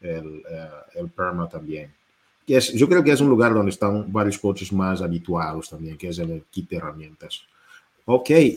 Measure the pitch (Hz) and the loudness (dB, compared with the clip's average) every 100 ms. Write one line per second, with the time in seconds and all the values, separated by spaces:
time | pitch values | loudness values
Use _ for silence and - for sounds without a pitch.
0 | 87 80 78 78 - 80 80 73 - 85 | -8 -8 -10 -16 -14 -14 -14 -18 -16 -12
1 | 85 - 90 87 85 82 78 78 73 _ | -10 -6 -4 -4 -6 -8 -10 -12 -12 _
2 | _ _ _ _ - 127 - 113 143 180 | _ _ _ _ 2 2 2 2 4 4
3 | 151 139 143 117 117 107 101 - 104 104 | 4 4 4 4 4 4 0 0 -2 -2
4 | 98 107 101 98 101 95 90 98 92 90 | -2 0 0 0 -4 -4 -4 -2 0 -2
5 | 87 85 90 85 80 80 - 80 80 78 | -2 -4 -4 -4 -4 -8 -12 -14 -14 -12
6 | 90 85 82 80 - - 87 85 78 78 | -10 -8 -6 -8 -10 -12 -8 -8 -10 -14
7 | 78 78 - - _ _ _ - _ _ | -20 -20 -16 -16 _ _ _ -20 _ _
8 | - 123 135 160 131 | 2 2 6 6 6